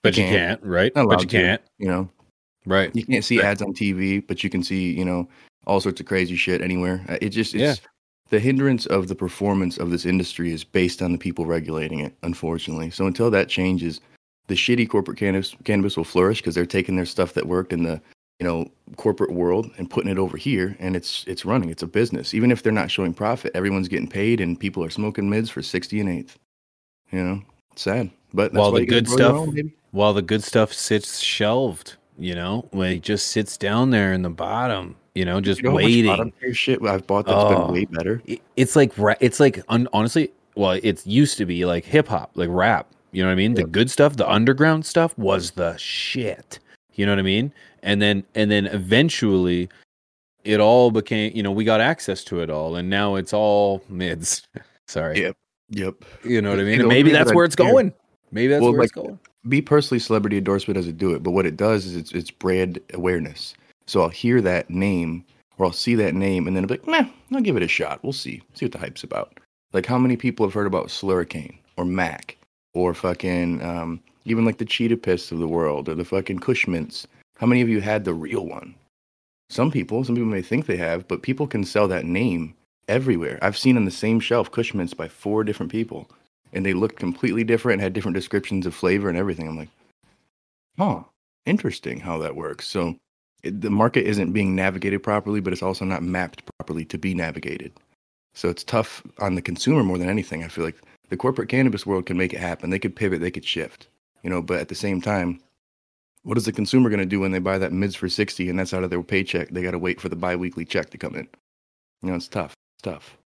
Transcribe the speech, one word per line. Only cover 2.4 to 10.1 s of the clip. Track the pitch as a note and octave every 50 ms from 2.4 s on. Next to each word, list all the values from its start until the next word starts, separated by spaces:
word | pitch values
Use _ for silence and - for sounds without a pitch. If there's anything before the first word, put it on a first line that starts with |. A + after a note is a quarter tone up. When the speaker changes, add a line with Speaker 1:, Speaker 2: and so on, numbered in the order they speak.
| _ _ _ _ _
Speaker 2:
Right. | F#2 F#2 G2 F#2+ - -
Speaker 1:
You | A#2 A2+
can't | B2+ C3 A#2 G#2+
see | - A#2+ G#2+
Speaker 2:
Right. | G2
Speaker 1:
ads | G2+ G#2 F#2+
on | G#2 G2 F#2+
T | - A2 G2
V, | F#2 F#2 G2 F#2+ F#2+ G2+
but | - - F#2 - -
you | F#2+
can | - F2+ F2
see, | - F#2+ F#2+ F#2 F2+
you | E2+ - F#2
know, | F2+ F2+ F2+ F2+ - _ _ - _ _ _ _
all | - G2+ G2
sorts | - G2+ F2+ -
of | F2+
crazy | - G2 F#2+ F#2 F2 F2+
shit | F2 - - F2+ E2
anywhere. | F2 F2+ F#2 F2+ F2+ F2+ F#2 F#2 F#2+
Uh, | - - -
it | - G#2
just, | F#2+ A2 A2 - -
it's | G2+
Speaker 2:
Yeah. | C3+ D3+ C3 F#2+ _ - _ _ _ _ _ _ _ _
Speaker 1:
the | A2 G#2+
hindrance | G#2 C3 C3+ C3 C#3 C#3 C3 A2+ -
of | - - G2 F#2
the | F2+ F#2+
performance | - F#2+ F2 - - G2 G2+ G2 G2 F#2 F2 E2+
of | - E2+ F2
this | F2 F2 -
industry | F2